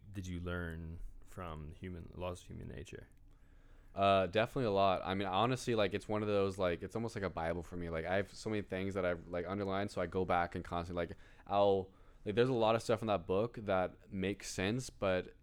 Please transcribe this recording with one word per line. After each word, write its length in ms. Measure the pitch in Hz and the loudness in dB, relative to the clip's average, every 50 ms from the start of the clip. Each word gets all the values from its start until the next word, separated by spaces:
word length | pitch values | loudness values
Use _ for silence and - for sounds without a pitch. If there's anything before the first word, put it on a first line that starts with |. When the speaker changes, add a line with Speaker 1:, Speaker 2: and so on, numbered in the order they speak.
| - 101 95 | -12 -12 -10
Speaker 1:
did 120 | 101 92 | -10 -8
you 120 | 90 90 87 | -6 -6 -6
learn 560 | 87 87 87 87 87 85 82 82 82 80 82 87 - - - - - - | -4 -4 -4 -4 -4 -6 -6 -8 -8 -8 -8 -8 -10 -10 -10 -12 -16 -16
from 420 | - - 90 85 78 76 76 76 82 - | -12 -12 -10 -10 -10 -10 -10 -12 -12 -10
human, 280 | 101 92 90 85 85 - - | -10 -10 -10 -10 -12 -12 -10
Laws 260 | - 87 90 90 90 | -6 -6 -6 -6 -8
of 60 | - | -12
Human 200 | - 85 82 85 82 | -14 -14 -12 -12 -12
Nature? 380 | - - - - - - - - - - - - - - - - - - - - - - - - - | -12 -12 -12 -12 -14 -16 -16 -16 -20 -20 -20 -20 -20 -20 -20 -20 -20 -20 -20 -20 -20 -20 -20 -10 -2
Speaker 2:
Uh, 320 | 95 98 98 98 95 95 | 4 6 6 8 6 6
definitely 380 | 87 90 107 113 123 - 143 127 | 4 2 2 2 2 0 0 0
a 60 | 110 | 2
lot. 300 | 98 98 98 98 90 - - | 4 6 6 6 4 2 0
I 100 | 85 95 | -2 -2
mean, 140 | 98 101 | -2 0
honestly, 480 | 95 92 95 110 123 131 123 - 127 117 | 0 2 4 4 4 2 0 0 0 2
like, 180 | 110 104 95 95 | 2 2 2 0
it's 140 | 95 - | -2 -2
one 140 | - 107 107 | -2 -2 0
of 60 | 107 | 0
those, 300 | 104 104 101 98 98 92 | 2 4 4 4 2 2
like, 260 | 98 95 90 87 85 101 | 2 2 2 2 0 -4
it's 120 | 92 - | -6 -6
almost 200 | 110 117 113 - | -4 -4 -4 -4
like 80 | 110 98 | -4 -4
a 60 | 90 | -4
Bible 340 | 82 85 82 82 85 87 85 | -2 -2 -2 -2 -2 -2 -4
for 120 | - 92 | -8 -8
me. 140 | 87 85 85 | -8 -6 -4
Like, 160 | 82 80 80 | -4 -4 -2
I 100 | 87 92 | 0 0
have 140 | 101 98 95 - | 0 0 -2 -6
so 160 | - - 110 | -8 -6 -4
many 120 | 110 104 | -4 -4
things 320 | 92 - 95 92 95 98 92 | -4 -4 -4 -4 -4 -2 -2
that 120 | 98 90 | 0 0
I've, 140 | 90 87 82 85 85 | 0 0 -2 -4 -6
like, 160 | 87 87 87 | -4 -4 -2
underlined, 420 | 87 98 101 101 98 95 98 101 104 | -2 -2 -2 -2 -2 0 -2 -2 -2
so 100 | - 98 | -2 -2
I 40 | 90 | -2
go 200 | 85 82 95 92 | -2 0 0 2
back 300 | 87 92 87 87 87 - | 4 4 2 2 2 -2
and 80 | 90 82 | -6 -8
constantly, 440 | - 90 85 85 90 87 87 85 | -4 -4 -4 -4 -4 -2 -4 -4
like, 100 | 82 - - - - - - - | -4 -6 -12 -16 -20 -20 -16 -6
I'll, 420 | - 98 101 101 101 98 98 - - - - - - - - - | 0 4 6 6 6 6 4 2 -4 -12 -20 -20 -20 -20 -10 -6
like, 100 | 107 101 | -2 2
there's 140 | 113 123 131 | 2 4 4
a 40 | 131 | 4
lot 220 | 113 110 107 117 | 4 4 4 4
of 60 | 113 - | 4 4
stuff 180 | - 117 104 | 2 0 2
in 60 | 117 | 2
that 180 | 110 101 92 82 | 2 0 0 2
book 320 | - 92 98 110 120 - - 107 | 2 2 2 2 0 -4 -6 -2
that 300 | 98 98 92 90 85 - - - - | 0 2 2 2 0 -4 -8 -16 -10
makes 380 | 101 95 92 95 104 - - - | -4 -2 -2 -2 -2 -4 -6 -8
sense, 400 | - - 92 98 113 131 127 - | -4 -2 0 0 0 -2 -4 -6
but 440 | - - 101 95 92 92 90 - - - | -6 -2 0 2 2 2 0 -4 -12 -10